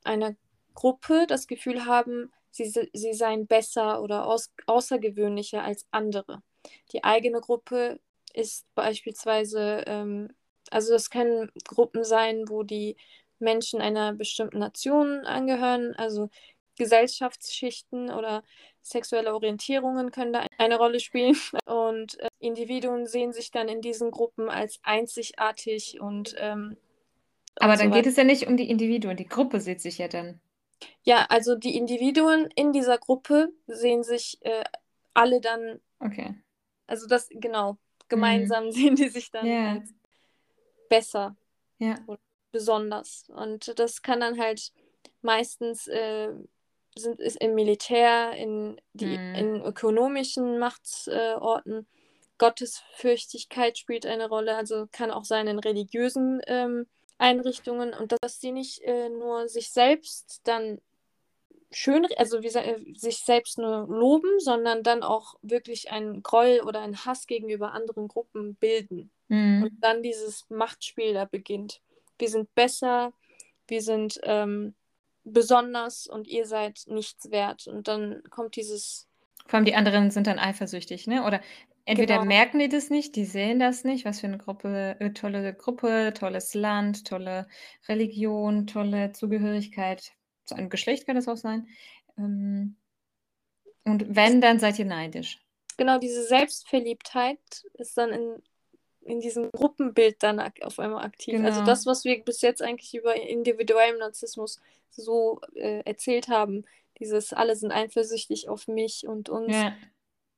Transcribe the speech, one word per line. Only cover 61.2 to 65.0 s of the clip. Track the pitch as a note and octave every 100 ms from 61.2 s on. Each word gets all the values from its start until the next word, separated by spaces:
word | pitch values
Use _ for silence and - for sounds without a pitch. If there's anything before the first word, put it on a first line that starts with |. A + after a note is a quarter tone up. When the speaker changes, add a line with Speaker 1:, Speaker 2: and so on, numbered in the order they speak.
| _ _ _ _ _
Speaker 1:
schön, | - - D4 E4+ -
also | A3+ A3+
wie | A3+
sa-, | A#3
äh, | A3+ A3+ -
sich | - A#3 A#3
selbst | - A#3+ A#3+ -
nur | A3+ A3 G#3
loben, | A3 B3 D#4 F#4 G4+
sondern | C#4+ A#3 A#3 A3+
dann | A3+ A#3